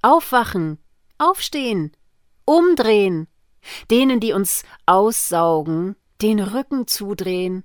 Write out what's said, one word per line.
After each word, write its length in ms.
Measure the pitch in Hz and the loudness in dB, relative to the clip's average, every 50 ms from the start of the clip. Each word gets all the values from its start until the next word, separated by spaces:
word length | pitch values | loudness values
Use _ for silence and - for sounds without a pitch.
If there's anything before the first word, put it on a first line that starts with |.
Aufwachen, 760 | - 233 294 330 - - 262 240 - - - 185 160 156 156 - _ _ _ _ _ _ _ | 4 4 4 4 2 0 -2 -2 -2 0 -4 -4 -4 -4 -8 -10 _ _ _ _ _ _ _
aufstehen, 760 | _ 294 339 392 - - - - 294 262 240 214 185 156 147 _ _ _ _ _ _ _ _ _ _ _ | _ 0 0 0 0 -6 -8 -6 -6 -4 -2 -2 -2 -4 -6 _ _ _ _ _ _ _ _ _ _ _
umdrehen. 800 | - 302 339 339 359 339 - 240 220 220 208 196 190 175 160 160 _ _ _ _ _ _ _ _ - - - - - | 2 2 4 4 4 2 2 2 2 2 2 2 0 -2 -4 -8 _ _ _ _ _ _ _ _ -20 -20 -20 -2 2
Denen, 300 | 226 240 269 269 254 233 | 2 4 4 2 2 0
die 140 | 226 226 - | -2 -2 -2
uns 300 | 196 202 - - - - - - _ _ | -2 -2 -2 -4 -8 -8 -12 -20 _ _
aussaugen, 1080 | - 180 190 208 220 226 - - - 175 170 165 170 165 156 151 160 160 160 175 190 202 _ _ _ _ _ | 4 4 4 4 2 0 -2 -4 -2 0 0 2 2 2 0 0 -2 -4 -4 -4 -6 -8 _ _ _ _ _
den 180 | 208 214 220 208 | 0 0 0 0
Rücken 480 | 196 196 208 262 277 _ 285 262 233 | -2 -4 -6 -6 -6 _ -6 -6 -4
zudrehen. 760 | - - - 208 196 208 - 185 185 185 180 185 180 185 190 | -4 -6 -6 -6 -8 -8 -6 -6 -4 -4 -4 -4 -4 -6 -8